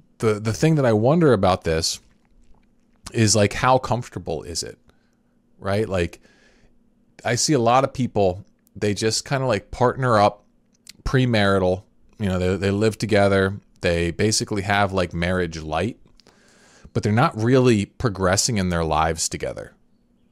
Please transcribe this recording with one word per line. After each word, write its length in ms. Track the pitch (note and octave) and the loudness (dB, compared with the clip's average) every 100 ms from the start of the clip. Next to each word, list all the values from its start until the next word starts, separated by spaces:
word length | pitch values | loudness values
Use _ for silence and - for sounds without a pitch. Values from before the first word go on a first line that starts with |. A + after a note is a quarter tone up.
| - - | -20 -4
the, 220 | A2+ G#2 | -2 0
the 140 | A2 | -2
thing 220 | A2 D#3+ D#3 | 0 2 2
that 100 | B2+ | 2
I 80 | |
wonder 380 | G#2+ A#2+ E3+ D3+ | 2 2 4 4
about 320 | G#2 F#2+ F#2+ | 4 2 0
this 360 | E2+ D#2+ - - _ _ _ _ - - _ _ _ _ - | -2 -2 -4 -8 _ _ _ _ -20 -20 _ _ _ _ -8
is, 220 | A#2+ A2 G#2+ | 0 2 4
like, 180 | G#2 | 2
how 240 | - B2+ C3 | 2 2 2
comfortable 640 | - A#2 - G2 E2+ D#2 | 0 -6 -6 -12 -8 -8
is 220 | - E2 | -8 -10
it, 160 | A1+ - _ _ _ _ _ _ _ - | -10 -14 _ _ _ _ _ _ _ -12
right? 280 | G2 G2+ G#2+ | -4 -4 -2
Like, 340 | F#2+ E2+ - _ _ _ _ _ _ _ _ _ _ | -2 -4 -6 _ _ _ _ _ _ _ _ _ _
I 120 | G#2+ A#2+ | -4 -2
see 180 | - | 0
a 60 | C#3+ | 2
lot 240 | A2+ B2+ | 4 2
of 100 | C3+ | 2
people, 500 | - A#2+ G#2+ F#2+ F#2+ - _ _ G2 | -2 -4 0 0 0 -10 _ _ -4
they 200 | G#2 G2 | -4 -2
just 300 | A2 - - | -2 -2 -4
kinda, 200 | C#3 C3 | -4 -2
like, 240 | G2+ - | -2 -4
partner 480 | - B2 C3+ B2+ G#2+ | 0 0 0 2 4
up 280 | G2+ - _ _ _ _ - - | 4 0 _ _ _ _ -20 -10
premarital, 800 | - C3 B2+ A2 G2 G2 F2+ F#2 - _ _ - | -2 0 2 2 2 2 2 -2 -6 _ _ -6
you 80 | G2 | -4
know, 120 | F2+ | -2
they, 160 | F2+ F#2+ | -2 -2
they 140 | G2 | -2
live 260 | G2+ A2 - | 0 -2 -2
together. 600 | G2+ G2+ G2+ G2 F#2+ G2+ _ - | 0 2 4 2 0 -4 _ -6
They 300 | F2+ E2+ E2+ | -2 0 -2
basically 500 | D#2 G#2+ - A2+ G#2 | -2 -2 -2 -4 -4
have, 320 | F#2+ G2+ G2 | -2 0 0
like, 200 | F#2+ F2 | -2 -4
marriage 460 | E2+ F2 F#2 F2 D#2+ | -4 -2 -2 -4 -6
light, 380 | D#2 D#2 G#2 - _ _ _ _ _ _ _ _ - | -6 -4 -4 -8 _ _ _ _ _ _ _ _ -8
but 100 | A2 | -4
they're 80 | G#2+ | 0
not 240 | A2+ E3 G#2+ | 2 0 0
really 440 | A2+ C3 B2+ G#2+ G2+ | 2 4 4 4 0
progressing 720 | - A#2+ F#2+ F2+ G2+ - G#2+ | -4 -6 0 0 0 0 0
in 120 | F2+ | 0
their 140 | E2+ | 0
lives 440 | D#2+ D2+ D#2+ D#2 - | 0 0 0 -2 -6
together. 460 | D#2 C2+ G#1 A1 _ _ _ _ _ _ | -6 -8 -10 -16 _ _ _ _ _ _